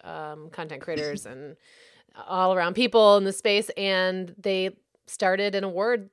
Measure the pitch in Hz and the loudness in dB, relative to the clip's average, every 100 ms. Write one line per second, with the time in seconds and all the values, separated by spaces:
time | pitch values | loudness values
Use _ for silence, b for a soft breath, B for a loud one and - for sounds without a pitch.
0 | 175 160 156 151 156 165 160 143 156 156 | -14 -12 -12 -14 -16 -14 -12 -10 -8 -6
1 | 151 143 - 131 147 165 b b b b | -6 -8 -12 -16 -18 -20 b b b b
2 | _ - - 185 185 185 175 190 247 226 | _ -18 -6 0 2 2 0 0 4 6
3 | 208 202 196 190 220 202 220 - 196 190 | 8 6 4 -2 0 0 0 -4 -2 0
4 | 185 185 180 202 196 190 185 190 _ _ | 0 -2 -8 -6 -2 0 -2 -6 _ _
5 | - - 190 190 202 196 196 175 214 240 | -20 -2 0 2 0 -2 -4 -2 0 -2
6 | 196 | -6